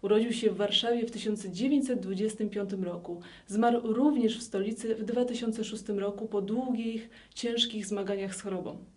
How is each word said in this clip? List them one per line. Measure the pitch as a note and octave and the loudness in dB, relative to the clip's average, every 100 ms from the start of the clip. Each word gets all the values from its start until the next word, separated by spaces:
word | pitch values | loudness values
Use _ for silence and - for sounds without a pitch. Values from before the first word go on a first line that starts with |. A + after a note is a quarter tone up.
Urodził | G3 G#3+ A#3 | 6 4 4
się | A3+ G#3+ | 2 2
w | F#3+ | 2
Warszawie | G3+ G3+ A#3 A#3+ A3+ | 2 4 4 2 0
w | |
tysiąc | G#3+ A3 G#3 G3 | -2 -2 -2 -2
dziewięćset | F3 C4 D4 B3+ A#3+ | -2 4 4 4 0
dwudziestym | F#3 F#3+ G#3+ G#3+ G#3 | 0 0 0 0 -4
piątym | G#3 G3 G3 | -2 -4 -2
roku. | F3+ F3 F3 F3 - - - | -4 -4 -8 -10 -12 -20 -6
Zmarł | G3+ A#3+ A#3+ A#3 | 4 4 4 2
również | A3 C#4+ C4+ A3 - | 4 6 6 2 2
w | |
stolicy | - G3 G3+ A3+ A3+ | -4 -2 -2 -2 -2
w | A3 | -2
dwa | G#3+ A#3+ | -2 0
tysiące | B3 A#3+ A#3 A3 | 0 0 -2 -2
szóstym | G#3+ G#3+ - G3+ | -4 -6 -4 -2
roku | G3+ G3+ - | -2 -4 -4
po | G#3 | -2
długich, | G3 A3+ C4 A#3 A3+ A3+ - - - | 0 -2 0 -2 -2 -4 -8 -18 -20
ciężkich | - A#3+ A#3 - G#3+ G3 | -6 -4 0 -2 -2 -4
zmaganiach | G3+ G3 G3+ G3 | -4 -2 -2 -4
z | - | -6
chorobą. | G3+ F#3 - - - | -6 -6 -6 -10 -16